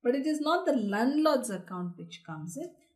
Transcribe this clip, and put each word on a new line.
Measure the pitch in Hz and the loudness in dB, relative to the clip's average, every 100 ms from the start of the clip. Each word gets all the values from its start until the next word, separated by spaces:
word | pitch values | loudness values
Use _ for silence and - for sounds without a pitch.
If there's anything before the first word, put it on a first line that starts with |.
But | 247 277 | 2 2
it | 294 | 0
is | 302 | 0
not | 294 349 370 | 2 0 2
the | 277 | 2
landlord's | 202 202 247 294 311 277 - | 2 2 2 4 4 4 0
account | 185 - 180 180 170 | -8 -8 -6 -6 -8
which | 170 - - | -14 -16 -12
comes | 156 160 262 | -10 -8 -8
in, | 349 - _ | -10 -12 _